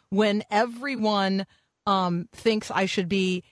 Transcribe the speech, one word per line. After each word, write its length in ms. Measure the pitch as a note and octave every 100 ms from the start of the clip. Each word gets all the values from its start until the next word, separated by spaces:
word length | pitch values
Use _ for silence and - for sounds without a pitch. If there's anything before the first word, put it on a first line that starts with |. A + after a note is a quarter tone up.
| _
when 340 | G3 G#3+ G#3 -
everyone, 960 | G#3 A#3+ A#3 C#4 B3 G#3+ G3+ F#3+ G3 G3 _ _ _ -
um, 440 | F#3+ F3+ F3 -
thinks 380 | - A3+ G#3+ -
I 160 | F#3+ F#3+
should 240 | - E3+
be 340 | G3 F#3 F3+ -